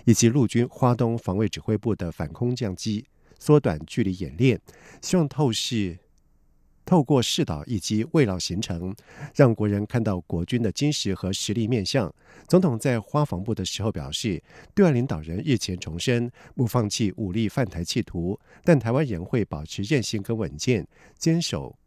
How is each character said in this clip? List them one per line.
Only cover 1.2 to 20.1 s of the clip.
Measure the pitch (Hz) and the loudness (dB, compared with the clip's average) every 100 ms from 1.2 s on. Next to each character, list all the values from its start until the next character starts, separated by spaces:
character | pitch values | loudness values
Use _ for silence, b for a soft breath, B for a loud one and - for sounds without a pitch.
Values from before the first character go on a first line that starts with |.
| - 95 | -2 0
卫 | 107 | -2
指 | - | -4
挥 | - 107 | -2 -2
部 | 113 | 0
的 | 98 85 | -2 -4
反 | - 80 | -6 -10
空 | - 120 127 | -4 -4 -2
降 | 107 90 | -4 -4
机 | 113 107 - b b b | -4 -4 -8 b b b
缩 | - 147 | 4 6
短 | 123 78 80 | 4 -2 -4
距 | - | -2
离 | 98 90 | -2 -2
演 | 69 78 | -8 2
练， | 131 104 - B B B | 2 2 -6 B B B
希 | - 185 | -2 0
望 | 147 | 0
透 | - 143 | 2 0
视， | 110 - 117 95 85 _ _ _ _ _ _ _ _ | 0 -2 -2 -2 -6 _ _ _ _ _ _ _ _
透 | - 180 | 2 2
过 | 135 139 | 6 2
视 | 113 - 143 | 2 -2 -2
岛 | 76 76 | -4 -4
以 | 107 | -6
及 | - 107 135 | -2 -2 2
慰 | 165 117 | 2 2
劳 | 90 | 0
行 | - 90 | -4 -6
程， | - 85 92 98 B B 147 - | -4 -6 -6 -10 B B -8 4
让 | 135 | 4
国 | 110 104 | 4 0
人 | 101 107 | 0 -2
看 | 123 | -2
到 | 110 90 | -2 -4
国 | - 85 | -4 -4
军 | 87 120 | -2 -2
的 | 110 | -2
精 | - 147 | 0 -2
实 | 147 101 | 0 -4
和 | 92 92 | -4 -4
实 | 98 - | -4 -4
力 | 107 107 | -2 0
面 | 120 92 | 0 0
向。 | - 90 - B B - | 0 -2 -6 B B 2
总 | 185 | 4
统 | 180 113 | 4 0
在 | 139 117 | 0 -2
花 | - 147 | -2 -2
防 | 147 90 | 0 -2
部 | 98 | -4
的 | 107 | -4
时 | 92 - | -4 -2
候 | 104 | -4
表 | 80 69 | -4 -8
示， | - 113 90 B B B | -4 -4 -4 B B B
对 | - | 4
外 | 185 | 4
领 | 123 131 | 4 0
导 | 80 | -4
人 | 78 90 151 | -6 -6 0
日 | 117 | 0
前 | - 90 | 0 -6
重 | - 82 | -8 -4
申 | - 120 120 B B - | 0 0 -2 B B -2
不 | 117 | 0
放 | 123 104 | 2 0
弃 | - 104 - | 0 -2 -2
武 | 101 | -4
力 | 101 104 | -2 -2
犯 | - 113 | -2 -4
台 | - | -4
企 | 87 120 | -4 -4
图， | - 87 85 208 b b | -4 -4 -4 -6 b b
但 | - 151 | 4 4
台 | 110 | 4
湾 | 127 143 | 0 0
仍 | 85 | -4
会 | 92 123 95 | -2 -2 -2
保 | 76 | -6
持 | 78 - | -8 -8
韧 | 101 147 | 0 0
性 | 104 | 0